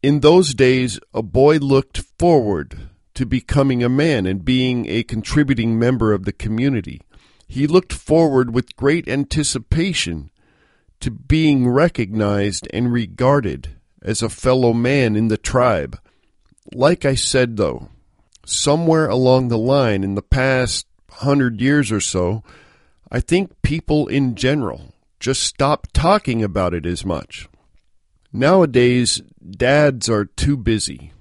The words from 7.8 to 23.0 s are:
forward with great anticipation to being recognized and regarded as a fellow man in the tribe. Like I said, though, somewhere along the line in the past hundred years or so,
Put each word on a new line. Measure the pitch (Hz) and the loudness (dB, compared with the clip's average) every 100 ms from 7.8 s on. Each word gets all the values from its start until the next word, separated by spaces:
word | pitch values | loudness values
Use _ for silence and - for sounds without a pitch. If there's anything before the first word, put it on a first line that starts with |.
| - | 0
forward | - - 156 165 131 123 | -14 0 2 4 2 0
with | 117 - | -2 -4
great | - 135 165 - | -2 0 0 -2
anticipation | 135 139 - 147 135 - 160 190 160 - 80 73 _ _ _ _ _ _ _ | -4 -2 -2 -2 -4 -2 -2 -2 -4 -6 -8 -12 _ _ _ _ _ _ _
to | - | -10
being | 110 - 156 156 139 123 | -10 0 2 4 4 2
recognized | 123 165 - 104 107 104 101 101 95 - | 2 2 0 -4 -2 0 0 -2 -4 -8
and | 95 123 | -4 -2
regarded | 120 104 90 127 143 107 69 - - _ _ | -2 -6 -2 0 2 -2 -8 -12 -18 _ _
as | - 107 | -6 -4
a | 113 | -4
fellow | - 131 131 123 | -2 0 2 2
man | 117 123 139 120 | 2 0 2 2
in | 104 113 | 0 0
the | 107 | -2
tribe. | - 127 123 95 69 - _ _ _ _ _ _ - | -2 0 2 0 -4 -12 _ _ _ _ _ _ -18
Like | 123 139 175 | 0 0 2
I | 139 131 | 0 -2
said, | - 131 123 110 | 0 0 0 0
though, | 87 62 64 _ _ _ _ _ - | -4 -4 -14 _ _ _ _ _ -10
somewhere | - - 151 165 160 151 | -4 0 2 2 2 2
along | 120 127 127 127 | 2 4 4 2
the | 117 | -2
line | 117 139 123 101 | 0 2 2 0
in | 95 | -2
the | 98 | -4
past | - 135 131 131 123 - - _ _ | -2 0 2 0 -2 -6 -10 _ _
hundred | - 135 143 127 110 | -6 0 2 2 0
years | 127 147 117 | 2 2 2
or | 107 | -2
so, | - 92 90 110 - - _ _ _ _ | -2 -2 -2 -2 -8 -20 _ _ _ _